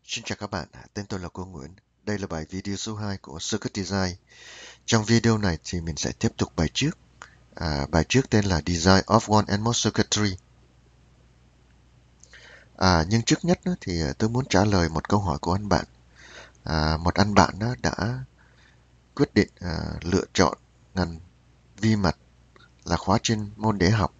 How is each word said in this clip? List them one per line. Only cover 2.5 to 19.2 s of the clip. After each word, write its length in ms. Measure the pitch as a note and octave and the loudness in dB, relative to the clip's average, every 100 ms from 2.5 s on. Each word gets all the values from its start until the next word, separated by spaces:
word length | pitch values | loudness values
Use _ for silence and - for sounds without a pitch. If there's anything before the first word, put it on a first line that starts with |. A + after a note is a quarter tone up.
video 260 | F#2 G2+ G2 | -8 -6 -8
số 200 | A2 G#2+ | -8 -8
hai 220 | G#2 G2 | -8 -8
của 200 | - D2 | -10 -12
Circuit 340 | - G#2+ - | -6 -6 -4
Design. 420 | G#2 F#2 G2 F#2 F2+ _ - - - - - | -6 -4 -2 -2 -6 _ -20 -20 -20 -20 -18
Trong 200 | - A2+ | 0 0
video 340 | G#2+ A2+ A2+ A2 | 4 4 4 2
này 200 | G2+ D#2+ | 0 -4
thì 160 | - F2+ | -6 -6
mình 160 | E2 D2+ | -6 -6
sẽ 160 | - | -6
tiếp 200 | - A2 - | -4 -4 -2
tục 160 | - - | -4 0
bài 140 | D#2 | -2
trước. 240 | - C#3 - _ _ - _ _ | 0 -4 -4 _ _ -20 _ _
À, 320 | - E2 D2 C#2 | -8 -4 -2 0
bài 180 | E2 D#2+ | 0 2
trước 220 | B2 C#3 | 0 2
tên 140 | A2 | 2
là 160 | G2+ E2+ F2 | 2 0 0
Design 380 | F2 E2+ F#2+ - | 2 6 6 6
of 280 | A2 - | 2 4
One 100 | G#2 G2+ | 2 2
and 140 | G2+ | -2
More 160 | A2 A#2+ | 0 0
Circuitry. 520 | A2 G#2+ - - G#2 F#2 _ _ _ _ _ _ _ _ _ _ _ _ _ _ _ _ _ _ - - - - _ - | 0 0 0 0 -2 -4 _ _ _ _ _ _ _ _ _ _ _ _ _ _ _ _ _ _ -20 -20 -20 -20 _ 0
À, 280 | F#2 F2 E2 | 4 4 4
nhưng 140 | A2+ | 0
trước 220 | A#2 D#3 | 2 0
nhất 160 | E3+ F3+ | 2 -2
á, 80 | F3+ F3+ | -2 -6
thì, 220 | - E2+ | -4 -2
à, 100 | D2+ C#2+ | -2 -2
tôi 120 | A2 | -2
muốn 140 | A#2+ C#3 | -2 2
trả 160 | F#2 | 2
lời 240 | G#2 G2 E2 | 4 4 2
một 200 | D#2 - | 0 0
câu 120 | G#2 | 0
hỏi 180 | G2 D2 | 0 -4
của 140 | E2 | -2
anh 160 | F#2+ G#2 | -4 0
bạn. 160 | D#2 - _ _ _ - - - _ | 0 -2 _ _ _ -20 -20 -20 _
À, 320 | - D#2 D#2 D#2 | -4 0 0 0
một 180 | F2 | 0
anh 200 | E2+ G2+ | 0 4
bạn 200 | G2+ E2+ F2+ | 4 4 2
á, 80 | A2+ B2 | -6 -2
đã 420 | - - G#2+ B2+ C3 _ _ _ _ _ _ _ _ | -4 -2 -4 -6 -10 _ _ _ _ _ _ _ _
quyết 200 | - | -2